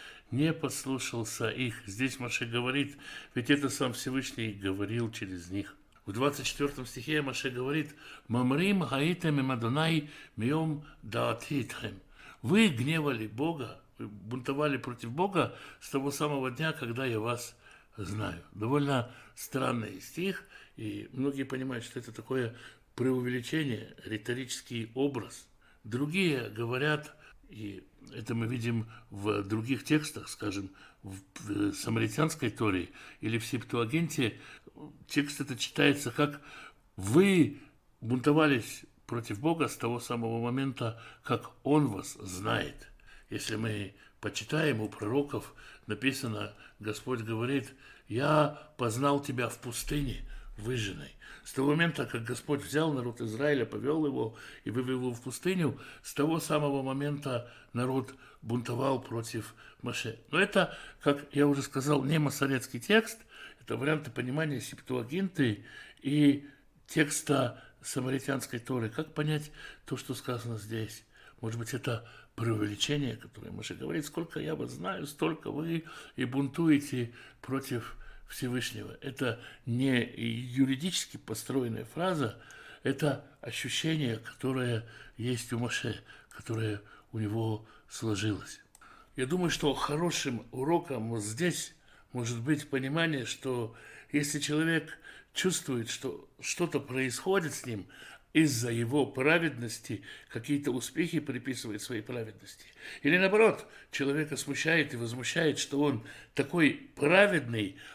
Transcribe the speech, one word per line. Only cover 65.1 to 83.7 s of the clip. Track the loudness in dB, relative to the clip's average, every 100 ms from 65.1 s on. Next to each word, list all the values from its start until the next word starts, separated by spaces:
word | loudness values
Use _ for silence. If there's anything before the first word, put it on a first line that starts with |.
| -2 -2 4 2 2 -6 -18 -18 -8
и | 0 6 8 6 2 -20 _ _ -4
текста | 2 2 2 2 2 2 -2 -18 -16
самаритянской | -8 -4 0 -2 0 -2 -2 -8
Торы. | -4 -2 -2
Как | -4 -6
понять | -2 0 0 -4 -14 -18 -16 -8
то, | -8
что | -6
сказано | -8 -4 -4 -4 -6
здесь? | -4 -4 -4 -8 -18 -20 -20 -8
Может | -6 -4
быть, | -4
это | -4 -2 -4 -6 -20 -16 -4
преувеличение, | 0 2 0 0 0 0 0 -4
которое | -10 -14 -12
Моше | -10 -8
говорит: | -6 -4 -4
«Сколько | -4 -4 -6 -4
я | -4
вас | -4 -6
знаю, | -6 -6 -4 -6
столько | 0 0 0 -4
вы | -4 -2 -4 -4 -14 -12 -4
и | -2
бунтуете | 0 -2 2 6 6 4 -4 -4 -6 -20 -16
против | -6 -4 -2 -4 -4 -12 -14 -16 -14
Всевышнего». | -6 -2 -2 -2 -6 -10 -10
Это | -8 -2 0 0 -6 -12 -4
не | 2 4 4
юридически | 2 -2 -4 -4 -4 2 4 4 0 -2 -4 -8
построенная | -8 -8 -2 0 0 -2
фраза, | -6 -2 0 2 0 -4 -16 -20 -20 -6
это | -2 2 2 0 -6 -16
ощущение, | -10 -6 -4